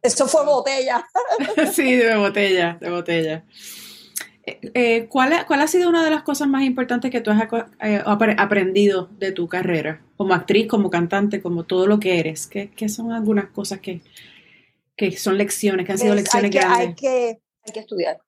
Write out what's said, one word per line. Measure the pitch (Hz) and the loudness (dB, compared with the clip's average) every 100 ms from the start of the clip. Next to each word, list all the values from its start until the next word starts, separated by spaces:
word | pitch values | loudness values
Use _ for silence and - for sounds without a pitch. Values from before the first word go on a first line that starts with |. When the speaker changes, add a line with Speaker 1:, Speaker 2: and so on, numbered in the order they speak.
Speaker 1:
Eso | 247 - 269 | 0 0 2
fue | 320 | 2
Speaker 2:
Wow. | 285 277 | 2 2
Speaker 1:
botella. | 269 269 262 240 - - 508 453 | 0 -2 -2 -2 -2 -6 -2 -2
Speaker 2:
<laughs> | - 403 311 | -2 0 0
Sí, | - 269 | 2 2
de | 254 226 220 | 4 4 2
botella, | 202 202 202 185 170 170 | 0 0 2 2 0 -2
de | 170 | -6
botella. | 175 170 170 160 160 - - - - - - - - - _ | -6 -2 -2 -2 -6 -12 -20 -20 -18 -20 -20 -14 -14 -14 _
Eh, | - - - | -16 -14 -6
eh, | 247 240 226 226 | 0 2 2 0
¿cuál | 269 262 | 0 2
ha, | 339 - | 2 0
cuál | 285 | 0
ha | 302 | 2
sido | 359 359 | 2 2
una | 339 | 2
de | 320 | 2
las | 302 | 0
cosas | 302 285 285 | -2 -2 0
más | 269 | 2
importantes | 269 254 247 247 254 | 0 0 -2 -2 -2
que | 247 | -4
tú | 226 | 0
has | 214 | 0
aco-, | 226 233 233 _ | 2 -4 -6 _
eh, | 214 208 | -2 -2
apre-, | 202 208 220 214 | 0 2 2 2
aprendido | 202 202 185 190 202 190 175 - | 2 2 2 4 4 4 -4 -6
de | 190 | -6
tu | 185 170 | -4 -4
carrera? | 180 175 170 151 160 _ _ | -4 -2 -2 -2 -8 _ _
Como | 196 | 0
actriz, | 175 - 196 220 | 0 2 2 2
como | 220 190 | 2 2
cantante, | 170 170 196 202 202 | 0 0 2 0 -2
como | 185 170 | -4 -4
todo | 165 185 185 | -2 0 4
lo | 208 | 4
que | 190 180 | 4 2
eres. | 160 156 - | 0 -6 -10
¿Qué, | 202 202 | -10 -10
qué | - 214 | -8 -6
son | 214 233 | -6 -6
algunas | 226 214 214 196 | -4 0 0 -2
cosas | - 196 190 | -8 -8 -8
que, | - 175 _ - - - _ _ _ _ _ - | -10 -12 _ -20 -20 -20 _ _ _ _ _ -4
que | 196 185 | -4 -2
son | 208 190 | -2 -2
lecciones, | 202 - 208 190 180 | -2 -2 -2 -2 -2
que | |
han | 196 | 0
sido | 208 | 2
Speaker 1:
Es, | 202 196 | 2 2
hay | 208 | 0
Speaker 2:
lecciones | 202 | 2
Speaker 1:
que, | 190 | 2
hay | |
Speaker 2:
grandes? | - 240 240 170 | 2 2 0 -2
Speaker 1:
que, | 269 254 240 226 _ _ 220 | -2 0 -2 -6 _ _ -16
hay | |
que | 220 | -16
estudiar. | 214 202 165 160 | -10 -6 -4 -6